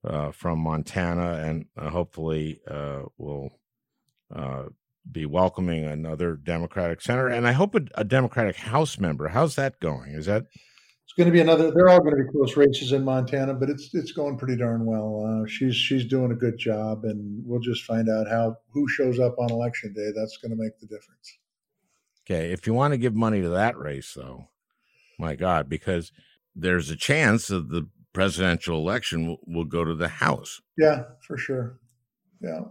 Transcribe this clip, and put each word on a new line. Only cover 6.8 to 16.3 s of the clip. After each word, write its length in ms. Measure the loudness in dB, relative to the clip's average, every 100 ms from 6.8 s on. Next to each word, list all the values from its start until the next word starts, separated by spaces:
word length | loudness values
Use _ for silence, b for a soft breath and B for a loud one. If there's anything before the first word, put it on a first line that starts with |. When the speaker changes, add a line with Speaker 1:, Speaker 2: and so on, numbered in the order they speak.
| -4 -4
Speaker 1:
senator, 260 | -2 -2 0
and 200 | 2 2
I 40 |
hope 240 | 4 4 2
a, 60 | -2 -4
a 80 |
Democratic 520 | 2 2 2 0 -2 -2
House 440 | -2 0 0 0
member. 280 | -2 0 0
How's 280 | 2 2 2
that 240 | -4 -2
going? 320 | -4 -4 -8
Is 120 | -8 0
that 200 | 0 -2 b b b b b
Speaker 2:
It's 100 | _ 4
gonna 140 | 6
be 100 | 8
another. 300 | 8 6 6
They're 180 | 8 10
all 100 | 10
gonna 240 | 8 2
be 80 | 2
close 260 | 2 2 6
races 340 | 6 6 0
in 120 | 2
Montana, 500 | 2 0 0 0 -2
but 160 | 0 -2
it's, 240 | -2 -4
it's 180 | -6 -4
going 260 | -4 -4 -4
pretty 200 | -4 0
darn 280 | 0 0 0
well. 580 | -2 -2 -4 -2 -2
Uh, 40 | -4
she's, 280 | -2 0 0
she's 300 | 0 0 0
doing 260 | 0 0